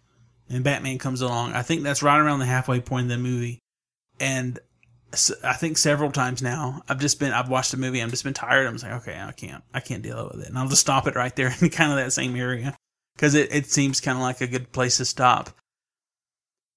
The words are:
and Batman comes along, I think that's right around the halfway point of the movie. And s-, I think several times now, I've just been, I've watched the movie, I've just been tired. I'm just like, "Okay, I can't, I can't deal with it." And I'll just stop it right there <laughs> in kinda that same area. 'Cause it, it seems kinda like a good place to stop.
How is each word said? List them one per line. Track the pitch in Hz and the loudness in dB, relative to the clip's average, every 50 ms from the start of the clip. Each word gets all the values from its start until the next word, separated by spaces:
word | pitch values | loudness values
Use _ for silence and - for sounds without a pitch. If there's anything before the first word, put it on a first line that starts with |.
| _ _ _ _ _ _ _ _ _ - | _ _ _ _ _ _ _ _ _ -6
and | 123 127 127 | -6 0 0
Batman | 143 139 - - 135 131 | 0 0 0 -2 -6 -6
comes | 127 - 135 131 123 | -4 -4 -4 -4 -2
along, | 131 123 120 117 120 120 110 | -2 -2 0 -2 -2 -2 -2
I | 123 | -4
think | 123 - 165 156 143 | -2 0 -2 0 0
that's | 143 139 - 151 | -2 -2 2 4
right | 143 143 151 | 6 6 6
around | 151 151 143 135 | 6 4 2 2
the | 131 | 0
halfway | 123 127 127 127 - 127 123 | 0 0 0 2 2 0 0
point | 123 - 135 127 123 | 0 -2 -2 -2 0
of | 123 | -2
the | 120 | -2
movie. | 120 123 123 123 120 120 120 120 - _ _ _ _ _ _ _ _ _ _ _ - | -2 -2 -2 -2 -2 -4 -4 -8 -10 _ _ _ _ _ _ _ _ _ _ _ -4
And | 131 135 131 131 127 127 123 - - _ _ _ _ _ _ _ _ _ - | -4 -2 -2 -2 -4 -4 -6 -8 -14 _ _ _ _ _ _ _ _ _ -2
s-, | - - - - - | 0 0 0 0 0
I | - 127 127 | -2 -2 -2
think | - 170 160 156 | 0 -2 -2 0
several | - - 151 147 143 151 143 | 2 4 4 4 4 2 0
times | - 143 127 127 127 - | 0 0 0 0 -2 -2
now, | 131 120 120 - 147 131 135 - - - | -2 -2 -2 -2 -4 -6 -6 -8 -6 -6
I've | 123 131 | -2 0
just | 143 143 - - | 0 0 0 0
been, | 143 135 | 0 0
I've | 107 123 127 127 | 2 0 0 2
watched | 131 127 127 - | 0 0 0 0
the | - | -2
movie, | 127 131 127 127 123 | -2 -2 -2 -2 -2
I've | 113 113 | -2 -2
just | 123 - - | -4 -4 -4
been | 139 131 | -6 -6
tired. | - - 120 127 135 135 | -6 2 4 4 6 6
I'm | 120 113 | 2 -2
just | 117 117 | -6 -8
like, | 104 113 120 - | -8 -8 -8 -8
"Okay, | - 85 | -10 -12
I | 87 95 104 | -10 -12 -12
can't, | - - - - 67 - - _ - | -12 -14 -14 -14 -14 -16 -16 _ -8
I | 127 | -8
can't | - - 127 113 110 | -6 -6 -8 -8 -8
deal | 110 117 117 101 95 - | -8 -8 -8 -10 -10 -10
with | 113 | -12
it." | 101 - | -12 -8
And | - | -6
I'll | 127 131 | -4 -4
just | 131 139 - | 2 2 2
stop | - 156 135 131 - | 4 4 2 2 2
it | 147 - | 0 0
right | 127 123 127 - | 0 -2 -2 -2
there | - 131 | 0 0
<laughs> | 127 117 - | 0 2 2
in | 175 160 | 2 2
kinda | - - 160 147 143 | 4 2 2 2 2
that | 139 127 131 | 0 0 0
same | - 135 131 127 123 | -2 -2 -2 -2 -2
area. | 127 127 123 127 117 123 135 - - _ _ _ _ _ _ _ | -2 -2 -2 -4 -4 -4 -6 -8 -10 _ _ _ _ _ _ _
'Cause | - 151 147 143 | 2 4 6 6
it, | 151 139 - - | 6 4 4 0
it | 147 139 | -2 0
seems | - - 147 139 139 131 - | 0 2 2 2 2 0 0
kinda | - 143 127 127 | -2 -2 -2 0
like | 127 127 123 - | -2 -4 -2 -4
a | 127 | -4
good | 120 123 127 127 - - | -4 -4 -6 -6 -4 -2
place | 131 127 123 - | 0 2 2 2
to | - 127 | 0 0
stop. | - - - 127 123 120 110 - - - _ _ _ _ _ _ _ _ _ _ _ _ _ _ _ _ _ _ _ _ _ _ _ _ | -2 0 4 4 4 4 4 0 -6 -14 _ _ _ _ _ _ _ _ _ _ _ _ _ _ _ _ _ _ _ _ _ _ _ _